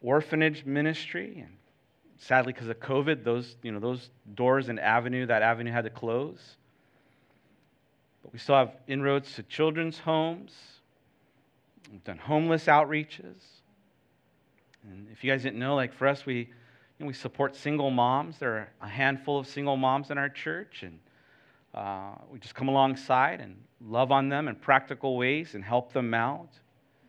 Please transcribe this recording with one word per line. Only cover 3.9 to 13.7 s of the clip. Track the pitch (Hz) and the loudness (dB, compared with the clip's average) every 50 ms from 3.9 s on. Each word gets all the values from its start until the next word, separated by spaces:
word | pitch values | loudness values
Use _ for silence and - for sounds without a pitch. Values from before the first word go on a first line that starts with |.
| 127 123 - - _ _ _ 110 104 | -4 -6 -8 -14 _ _ _ -14 -4
doors | 113 123 127 131 135 127 117 | 0 2 4 4 4 2 -2
and | 117 104 | -4 -2
avenue, | 73 107 110 120 120 123 123 127 127 117 | 2 2 4 4 2 0 -2 -4 0 0
that | 120 107 107 | 2 4 4
avenue | 113 117 113 117 117 | 2 2 0 -2 -4
had | 117 120 113 | -2 -2 -4
to | 110 | -4
close. | 113 - - 113 113 123 139 160 180 - - - - _ _ _ _ _ _ _ _ _ _ _ _ _ _ _ _ _ _ _ _ _ _ _ _ _ _ _ _ _ _ _ _ _ - | -8 -8 -4 -4 -2 -2 -4 -6 -10 -16 -20 -20 -20 _ _ _ _ _ _ _ _ _ _ _ _ _ _ _ _ _ _ _ _ _ _ _ _ _ _ _ _ _ _ _ _ _ -20
But | - - | -20 -18
we | 117 | -8
still | - - 139 | 0 4 4
have | 135 127 113 - - - - | 4 4 2 -2 -10 -10 -6
inroads | 135 135 139 139 139 139 139 - - | -4 -2 0 0 0 0 -2 -4 -10
to | - 101 | -16 -14
children's | - - - 156 160 156 165 165 165 156 - | -10 -2 0 0 0 0 0 -4 -6 -6 -6
homes. | - 165 160 160 160 165 165 180 202 - - - - - - _ _ _ _ _ _ _ _ _ _ _ _ _ _ _ _ _ _ _ _ _ - - | -2 0 0 2 0 0 -4 -8 -12 -18 -20 -20 -20 -20 -20 _ _ _ _ _ _ _ _ _ _ _ _ _ _ _ _ _ _ _ _ _ -20 -20
We've | 107 95 - | -20 -16 -14
done | - 92 78 | -14 -14 -12
homeless | - 135 151 151 160 165 165 156 - | -6 -2 0 0 2 2 0 0 4
outreaches. | 170 147 147 156 139 151 151 156 - - - 185 - - 190 _ _ _ _ _ _ | 4 6 6 4 2 0 -4 -6 -8 -12 -18 -18 -20 -20 -20 _ _ _ _ _ _